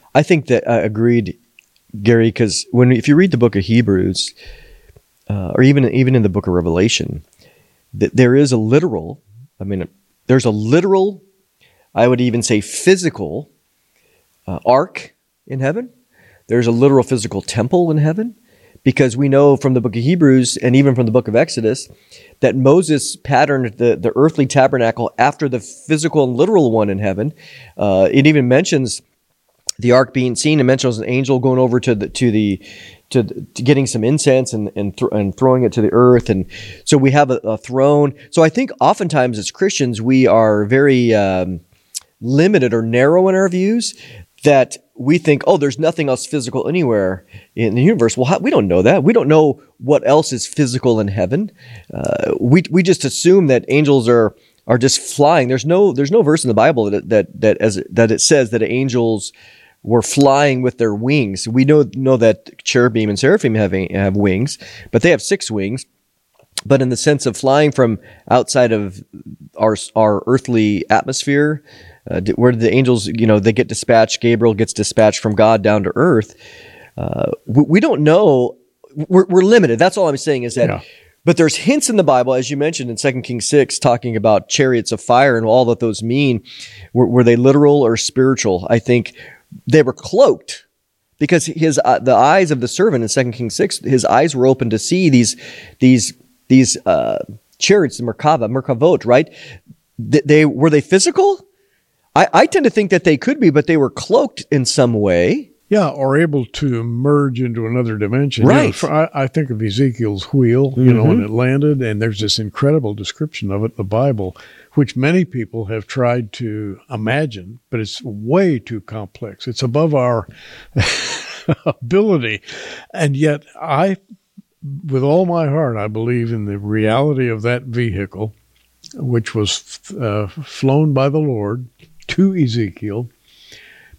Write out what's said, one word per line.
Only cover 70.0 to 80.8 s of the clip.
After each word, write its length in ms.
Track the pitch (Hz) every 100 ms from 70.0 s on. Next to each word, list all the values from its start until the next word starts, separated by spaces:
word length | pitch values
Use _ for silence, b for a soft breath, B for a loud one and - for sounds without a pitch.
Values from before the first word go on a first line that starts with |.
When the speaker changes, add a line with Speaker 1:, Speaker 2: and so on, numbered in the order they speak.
| 110 101 -
Speaker 1:
earthly 640 | 127 - 117 107 101 -
atmosphere, 720 | 110 - 131 - 143 151 151 b b b b -
uh, 100 | -
d-, 120 | 98
where 200 | - 123
the 200 | 117 113
angels, 340 | 120 127 120 101
you 200 | - 110
know, 120 | 107
they 140 | 110
get 160 | 107 -
dispatched, 520 | 110 - 117 110 -
Gabriel 320 | 120 113 117
gets 180 | 104 113
dispatched 480 | - 104 - 107 -
from 140 | 113
God 280 | 104 107 110
down 200 | 104 104
to 80 | 90
earth. 420 | - 170 120 104 - B B B B B -
Uh, 360 | - - - - -
we, 180 | 117
we 160 | 147 180
don't 220 | 311 180
know. 540 | 151 170 208 131 123 - _ _ _
We're, 320 | - 156 185 190
we're 160 | 185
limited. 360 | 185 233 156 117
That's 180 | 180 208
all 100 | 175
I'm 80 | 135
saying 280 | - 135
is 100 | 120
that, 140 | 123 110
Speaker 2:
Yeah. 100 | 98